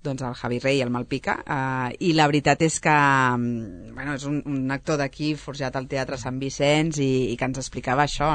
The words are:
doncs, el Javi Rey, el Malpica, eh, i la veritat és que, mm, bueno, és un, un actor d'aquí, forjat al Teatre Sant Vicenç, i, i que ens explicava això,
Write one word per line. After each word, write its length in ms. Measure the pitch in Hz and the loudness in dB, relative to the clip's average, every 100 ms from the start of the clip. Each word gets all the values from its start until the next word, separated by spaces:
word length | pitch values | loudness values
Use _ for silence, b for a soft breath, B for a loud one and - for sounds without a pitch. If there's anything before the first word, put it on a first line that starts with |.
doncs, 200 | 147 131 | -8 -6
el 120 | 127 | -6
Javi 240 | 120 120 120 | -6 -4 -2
Rey, 200 | 135 139 | 2 2
el 100 | 123 | 2
Malpica, 520 | 123 120 135 - - - | -2 -2 -4 -2 -4 -4
eh, 500 | 147 131 131 123 120 | -4 -2 -2 -4 -2
i 140 | 180 | 0
la 120 | 160 151 | 4 4
veritat 360 | 147 139 143 | 4 2 4
és 180 | 160 - | 2 2
que, 100 | 170 | 4
mm, 1040 | 151 143 135 127 123 120 117 113 87 104 | 6 6 6 4 2 0 -2 -6 -10 -14
bueno, 200 | 117 135 | -10 -6
és 100 | 139 | -6
un, 180 | 139 147 - | -4 -4 -4
un 240 | 139 131 | -4 -2
actor 260 | 135 - 156 | -4 -2 -2
d'aquí, 360 | 139 - 151 151 | -2 -2 -4 -4
forjat 400 | - 139 131 131 | -6 -6 -6 -6
al 120 | 131 | -4
Teatre 300 | 135 131 135 | -4 -4 -6
Sant 200 | 120 131 | -6 -4
Vicenç, 600 | 135 - 143 151 160 147 | -4 0 2 4 2 2
i, 340 | 135 131 123 | 2 2 0
i 40 | 120 | 0
que 80 | 127 | -4
ens 100 | 131 | -4
explicava 460 | 131 127 120 131 | -8 -6 -2 2
això, 280 | 143 - 147 | 2 0 0